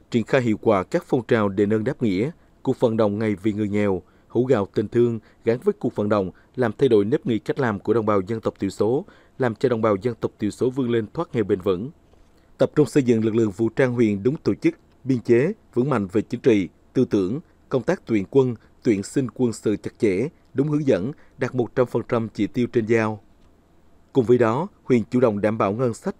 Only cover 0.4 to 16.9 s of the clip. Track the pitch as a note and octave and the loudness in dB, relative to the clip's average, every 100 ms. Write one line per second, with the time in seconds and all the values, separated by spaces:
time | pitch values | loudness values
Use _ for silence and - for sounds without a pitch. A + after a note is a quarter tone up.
0.4 | A#2+ G#2 A#2 G2+ F#2 E3 - C#3 A2 A#2 | 0 0 2 0 0 -4 -2 -4 0 0
1.4 | G#2 G2 G#2 A2 G#2+ D#3 A#2 F#2 C3 - | 0 0 0 0 -2 -4 -2 0 -2 -6
2.4 | _ _ - B2+ B2 A2 G#2+ G2+ A2 G2+ | _ _ -6 0 0 2 0 0 -2 -2
3.4 | G#2+ G#2 G#2+ G#2 G#2 F#2 - _ _ A2+ | -2 -2 -2 0 0 -2 -6 _ _ -2
4.4 | B2+ B2 G2 - G#2+ A#2 A#2+ A2+ - _ | 0 0 0 -4 -2 2 2 0 -10 _
5.4 | - A#2+ G#3 G#3 B2+ - G#2 G#2+ F#2 - | -2 -2 0 -2 -2 -2 0 0 -2 -8
6.4 | _ - A#2+ G#2+ C#3 A2 G2+ D3 A2 A2 | _ -4 -2 2 4 4 4 0 -2 -4
7.4 | - D3 B2+ G2+ - A2+ G#2+ G#2 F#2+ A2+ | -4 -2 -2 -2 0 0 2 0 0 -4
8.4 | - - G2+ - G#2+ C3 G3 - _ - | -4 -4 -4 -2 0 0 -4 -18 _ -4
9.4 | B2+ A2 C3 A#2 A2 G2 A#2+ A2+ A2+ - | -4 0 0 2 0 0 -2 -4 -6 -4
10.4 | G#2 - A#2+ C3 A#2+ A#2 G#2+ - E3+ B2 | -6 -2 -2 -2 -2 -2 -2 -6 -6 -4
11.4 | G2 G2+ F#2+ F2+ B2 - _ _ _ _ | -2 0 0 -2 -4 -14 _ _ _ _
12.4 | _ - B2+ - D3 D3+ B2 A2+ A2 A2 | _ -4 -2 2 2 2 2 2 2 0
13.4 | A2+ G2 A2+ - C3 A#2+ A2 G2+ G#2+ D#3 | 0 0 -2 0 0 2 2 2 -2 -2
14.4 | - G2 E3 E3+ _ _ B2+ C3 - A#2 | -4 -2 -2 -4 _ _ -4 -2 2 2
15.4 | D#3 A3 _ - C3+ B2 G2 G#2+ G2 A#2+ | 2 -4 _ -2 0 0 -2 -2 -4 -2
16.4 | C3+ G#2+ E2+ _ _ | 2 2 0 _ _